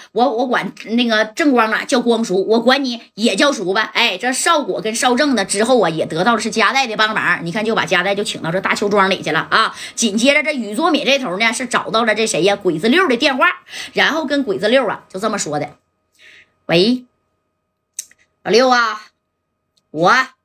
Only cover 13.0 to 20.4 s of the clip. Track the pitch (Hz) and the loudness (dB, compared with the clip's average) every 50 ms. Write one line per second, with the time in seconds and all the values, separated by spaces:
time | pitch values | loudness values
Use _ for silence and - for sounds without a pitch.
13 | - 302 240 233 302 285 262 262 330 359 - - - - - - - - - 208 | 4 2 2 2 0 0 2 2 2 0 0 -2 -10 -18 -16 -16 -14 -6 -2 0
14 | 190 196 277 320 311 247 294 285 262 208 185 - 196 214 247 269 247 185 143 - | 0 0 0 -2 -2 -2 -2 -2 -2 -2 -2 -2 0 2 2 2 2 0 -4 -6
15 | - _ - 190 214 214 208 196 - 156 143 - - - - _ _ _ _ _ | -10 _ -8 -6 -4 -4 -4 -4 -4 -4 -4 -6 -6 -8 -10 _ _ _ _ _
16 | _ _ _ _ - - - - - _ _ _ _ - 165 175 196 233 254 247 | _ _ _ _ -20 -20 -20 -20 -20 _ _ _ _ 0 2 2 2 2 0 -2
17 | - _ _ _ _ _ _ _ _ _ _ _ _ _ _ _ _ _ _ - | -4 _ _ _ _ _ _ _ _ _ _ _ _ _ _ _ _ _ _ -16
18 | - - _ _ _ _ _ _ - - 196 233 262 254 247 240 233 214 214 - | -16 -16 _ _ _ _ _ _ -2 2 2 4 4 4 4 2 2 0 -4 -8
19 | - - _ _ _ _ _ _ _ _ _ _ _ _ _ _ _ _ - 151 | -12 -20 _ _ _ _ _ _ _ _ _ _ _ _ _ _ _ _ -4 0
20 | 170 202 233 262 262 - - _ | 2 4 4 2 0 -2 -8 _